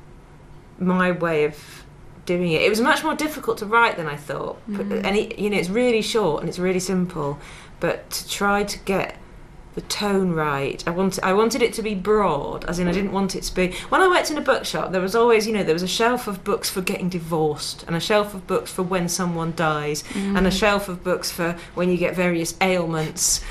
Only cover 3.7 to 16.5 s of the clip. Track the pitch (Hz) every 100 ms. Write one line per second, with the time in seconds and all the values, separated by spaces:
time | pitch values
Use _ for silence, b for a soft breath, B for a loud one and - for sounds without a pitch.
3.7 | 233 226 - 156 151 - - - - 220
4.7 | 202 202 202 196 208 214 - 208 190 175
5.7 | 220 247 220 208 226 175 - 170 180 180
6.7 | 185 185 185 180 156 143 143 B B B
7.7 | - 165 - - - - - 202 202 202
8.7 | - - 185 - - - - - - -
9.7 | - - - 202 190 185 160 151 139 139
10.7 | - - 170 190 190 190 196 226 240 -
11.7 | - 214 190 190 214 190 143 - 131 -
12.7 | 175 180 180 196 190 190 - - 185 180
13.7 | B B 285 381 359 - 294 262 226 -
14.7 | 160 - 185 185 233 233 220 214 208 160
15.7 | 165 180 - 233 247 208 190 202